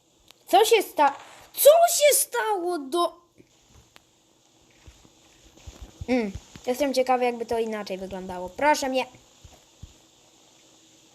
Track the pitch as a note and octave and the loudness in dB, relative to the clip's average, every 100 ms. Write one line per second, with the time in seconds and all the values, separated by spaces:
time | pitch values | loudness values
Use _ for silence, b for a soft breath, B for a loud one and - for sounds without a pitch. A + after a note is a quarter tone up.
0 | _ _ _ - - F4+ G#4+ A4+ - - | _ _ _ -20 0 2 4 2 0 0
1 | C#4+ C4+ B B B - C5+ D#5+ E5+ - | 0 0 B B B 4 6 6 4 4
2 | D5 - - A#4+ G#4+ G4+ F4 F4 C4+ E4 | 4 2 0 -4 -2 -2 -4 -6 -6 -2
3 | E4+ - _ _ - _ _ - _ - | -2 -4 _ _ -20 _ _ -20 _ -20
4 | _ _ _ _ _ _ _ _ - - | _ _ _ _ _ _ _ _ -20 -20
5 | - _ _ _ _ _ - - - - | -20 _ _ _ _ _ -20 -20 -20 -18
6 | - B3 G#3+ F#3+ - - - B3 C#4+ B3+ | -4 -2 -2 -8 -18 -16 -8 -4 -2 0
7 | B3+ B3+ B3 A#3+ A3+ A#3 A3+ G#3+ G3+ F#3+ | 0 0 0 -4 -6 -4 -4 -6 -10 -10
8 | F#3+ F#3+ F#3 F3+ F3+ - C#4+ D4 C#4 C4 | -12 -12 -12 -12 -12 -4 0 0 -2 -4
9 | B3 - _ _ - - _ _ - - | -6 -12 _ _ -20 -20 _ _ -20 -20
10 | _ _ _ _ _ _ _ _ _ _ | _ _ _ _ _ _ _ _ _ _
11 | _ | _